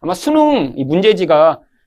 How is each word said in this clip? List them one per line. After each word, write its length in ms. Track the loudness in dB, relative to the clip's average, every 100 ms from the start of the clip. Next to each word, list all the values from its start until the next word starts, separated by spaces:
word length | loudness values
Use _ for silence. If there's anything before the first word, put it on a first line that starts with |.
아마 120 | -8
수능 600 | -6 -2 0 2 0 -2 -6
이 80 |
문제지가 800 | -4 0 2 0 2 4 2 0 _ _